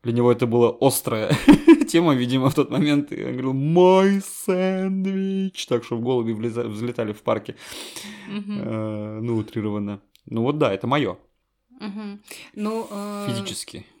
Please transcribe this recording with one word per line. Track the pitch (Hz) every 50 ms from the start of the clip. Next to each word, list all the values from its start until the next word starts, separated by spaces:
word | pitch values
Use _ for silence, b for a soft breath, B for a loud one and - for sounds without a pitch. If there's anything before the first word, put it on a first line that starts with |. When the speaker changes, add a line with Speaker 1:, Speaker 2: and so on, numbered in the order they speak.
| _
Speaker 1:
для | 120 117
него | 120 120 123
это | 120 120 127 117
была | 113 120 120 113 - -
острая | - 135 131 - - - - 110 110 -
<laughs> | - - - - 285 - - - 320 294 277 -
тема, | - 165 175 165 143
видимо, | 127 123 123 127 131 131 135
в | 131
тот | - 139 -
момент. | 120 139 147 147 147 143 143 - -
И | - -
он | 123 123
говорил: | 127 127 131 131
«Мой | 135 139 151 165 175 180 185 185 190 190 196 196 196
сэндвич!» | 190 - - - - - 185 185 185 185 190 190 190 190 190 190 190 196 196 190 190 196 190 190 190 190 _ - - -
Так | 127 117 117
что | - 120 117
в |
голуби | 113 123 131 123 117 110 113
влеза-, | 104 110 120 110 117 120 113
взлетали | 104 104 117 120 120 - 113 104 104
в | - _
парке. | - 113 107 - - 123 B B B B B B B B B B B B 208 B B
Speaker 2:
Мгм. | 196 208 202 202 208 208
Speaker 1:
Э, | - 113 110 110 110 110 107 107 107 107 107 110
ну, | 113 117 117 110
утрированно. | 107 110 - 113 104 107 104 104 104 101 104 104 _ _ _ _ _
Ну | - 113 113 117
вот | 131 143 151
да, | 143 117 98
это | 98 - 120
моё. | 131 151 139 98 87 - _ _ _ _ _ _ _ _ _ _
Speaker 2:
Мгм. | 247 262 - 214 196 214 214 202 202 208 B B B B B B B
Ну, | 208 208 214 220 226 226 -
э, | 208 202 202 208 208 202 202 202
Speaker 1:
Физически. | 202 196 202 190 196 - - - - - - _ _ _